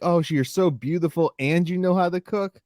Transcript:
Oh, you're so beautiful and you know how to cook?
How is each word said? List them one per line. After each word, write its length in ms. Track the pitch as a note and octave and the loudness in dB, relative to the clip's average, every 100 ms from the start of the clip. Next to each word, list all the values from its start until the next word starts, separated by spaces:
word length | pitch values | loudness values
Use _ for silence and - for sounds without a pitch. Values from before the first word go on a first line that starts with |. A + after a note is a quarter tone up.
Oh, 200 | F3 F3 D#3 | 2 0 2
you're 160 | D#3 | 0
so 260 | C3 - F#3 | -2 2 0
beautiful 640 | C3 B2 F3 E3 E3 D#3+ - | 0 -4 -2 -2 0 -2 0
and 300 | C#3 E3 F3 | 0 0 0
you 100 | F3+ | 0
know 160 | F#3 | 0
how 140 | F3+ F3+ | 2 2
to 120 | F3+ | -2
cook? 400 | F3+ G#3 G3 - | -4 -4 -4 -8